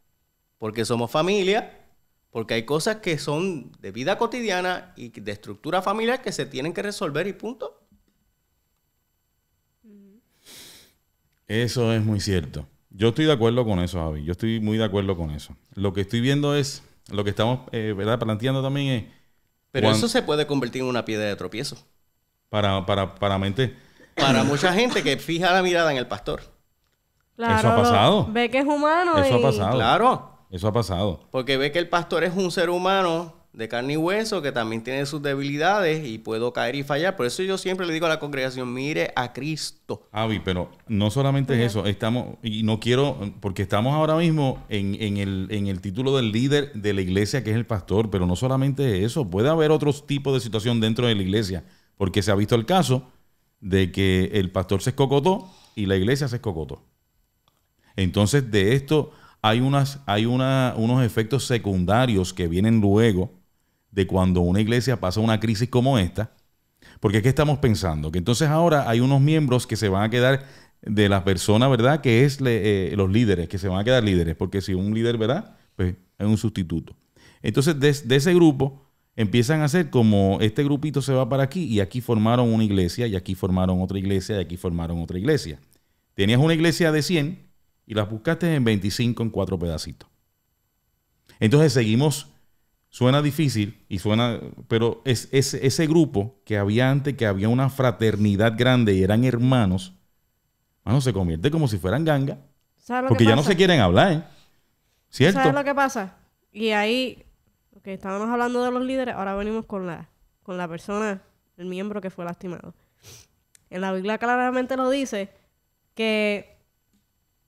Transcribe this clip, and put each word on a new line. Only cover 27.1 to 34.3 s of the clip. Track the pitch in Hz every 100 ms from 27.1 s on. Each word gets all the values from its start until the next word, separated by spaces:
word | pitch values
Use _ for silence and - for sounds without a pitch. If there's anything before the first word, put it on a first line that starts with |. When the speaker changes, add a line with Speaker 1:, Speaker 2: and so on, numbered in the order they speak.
| _ _ -
Speaker 2:
Claro, | 233 220
Speaker 3:
Eso | 220
ha | 226
Speaker 2:
lo |
Speaker 3:
pasado. | 240 208 135 202 220
Speaker 2:
ve | 220 240
que | 254
es | 285
humano | 294 302 330 349 311
Speaker 3:
Eso | 277 247
ha |
Speaker 2:
y |
Speaker 3:
pasado. | 135 104 98 127
Speaker 1:
Claro. | 117 165 247 170 - - _
Speaker 3:
Eso | 90 107
ha |
pasado. | 117 95 87 104 82 _
Speaker 1:
Porque | 131 123 135
ve | 143
que | 170
el | 170
pastor | 175 165 175
es | 170
un | 180 180
ser | 185 170
humano | 180 185 196 180 165 170 - _
de | - 110
carne | 120 135
y | 151
hueso | 170 208 214